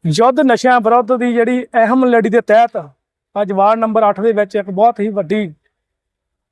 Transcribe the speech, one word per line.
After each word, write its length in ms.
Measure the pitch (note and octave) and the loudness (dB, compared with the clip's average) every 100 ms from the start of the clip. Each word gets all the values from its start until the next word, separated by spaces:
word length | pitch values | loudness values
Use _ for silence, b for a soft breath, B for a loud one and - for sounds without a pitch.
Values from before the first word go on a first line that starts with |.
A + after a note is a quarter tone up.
| E3 | -4
ਯੁੱਧ 320 | D#3 A#3 B3+ | 0 2 2
ਨਸ਼ਿਆਂ 400 | C#4 A#3 B3+ B3 | 2 2 2 2
ਵਿਰੁੱਧ 340 | A3 A#3+ A3+ B3+ | 2 0 0 -2
ਦੀ 140 | B3 | -2
ਜਿਹੜੀ 300 | A#3 A#3 B3 | 0 0 -2
ਅਹਿਮ 420 | - B3 A3 B3+ B3+ | -4 0 0 2 2
ਲੜੀ 240 | A#3 G#3+ | 2 2
ਦੇ 120 | A3+ | 0
ਤਹਿਤ 440 | G#3+ G#3+ A#3 G#3 D3 _ _ _ _ G3+ | 2 2 2 -2 -12 _ _ _ _ -6
ਅੱਜ 100 | G3+ | -4
ਵਾਰਡ 280 | G3 G3 A3+ | 0 0 2
ਨੰਬਰ 300 | A3+ G#3+ G#3+ | 0 0 0
ਅੱਠ 120 | G3 | 0
ਦੇ 100 | A3 | -2
ਵਿੱਚ 240 | G#3 G3+ G#3 | -2 -2 -4
ਇੱਕ 140 | G3 | -6
ਬਹੁਤ 300 | F#3 A3+ A#3 | 0 0 0
ਹੀ 100 | G#3 | -4
ਵੱਡੀ 440 | G#3 D#3+ G#3+ G3 D3+ _ _ _ _ _ _ _ _ _ | -4 -4 -4 -6 -12 _ _ _ _ _ _ _ _ _